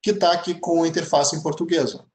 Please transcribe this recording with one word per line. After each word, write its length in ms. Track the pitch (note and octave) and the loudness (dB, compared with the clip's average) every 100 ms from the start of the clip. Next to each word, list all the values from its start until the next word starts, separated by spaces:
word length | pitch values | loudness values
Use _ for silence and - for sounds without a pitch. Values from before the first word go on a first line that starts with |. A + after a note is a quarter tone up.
que 120 | - | -2
tá 180 | G3 F3 | 2 2
aqui 260 | F3 - E3+ | 2 0 -6
com 240 | - E3 | 0 0
a 60 | E3 | 2
interface 480 | D#3+ D#3+ D3+ C#3+ D3+ | -2 0 2 2 0
em 60 | |
português. 520 | D#3 D3 E3+ E3+ B2 | -4 -4 -2 0 0
Ó. 80 | - - | -4 -18